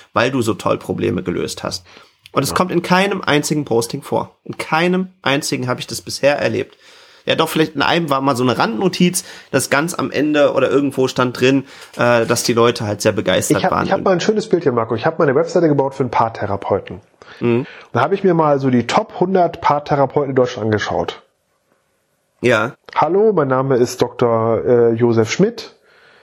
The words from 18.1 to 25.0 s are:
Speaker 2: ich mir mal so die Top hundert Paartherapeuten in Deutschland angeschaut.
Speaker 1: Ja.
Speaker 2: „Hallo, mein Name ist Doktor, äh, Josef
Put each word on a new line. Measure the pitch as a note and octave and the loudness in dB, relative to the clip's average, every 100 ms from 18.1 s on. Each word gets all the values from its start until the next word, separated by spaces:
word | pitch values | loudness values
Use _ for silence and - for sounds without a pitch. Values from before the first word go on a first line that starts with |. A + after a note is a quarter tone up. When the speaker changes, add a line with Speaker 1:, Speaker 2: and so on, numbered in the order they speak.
Speaker 2:
ich | G3 | 2
mir | F#3+ | 2
mal | E3 D3+ C#3 | 2 2 2
so | C3+ | 2
die | B2 A#2 | 2 2
Top | - A3 - | -2 -2 -2
hundert | F3+ F#3+ E3+ - | 0 2 0 0
Paartherapeuten | - D3 - C#3+ C3+ D3 C3+ | 0 0 0 0 0 0 0
in | C3 | 0
Deutschland | B2 G#2 A2 | 0 -2 -2
angeschaut. | G#2 - - - - _ _ _ _ _ _ _ _ _ _ _ _ | -2 -2 -4 -4 -10 _ _ _ _ _ _ _ _ _ _ _ _
Speaker 1:
Ja. | A#2+ A2 A#2 - - | 2 2 0 -6 -6
Speaker 2:
„Hallo, | - D3+ G3 A3 | -2 0 2 2
mein | F3+ C#3 | 2 2
Name | C3 C3+ B2 | 0 2 2
ist | A#2+ - | 2 0
Doktor, | B2 - A#2+ A2+ A2+ G#2+ | -4 0 0 2 2 0
äh, | A#2 A#2+ A#2 | 2 4 4
Josef | A2+ | 4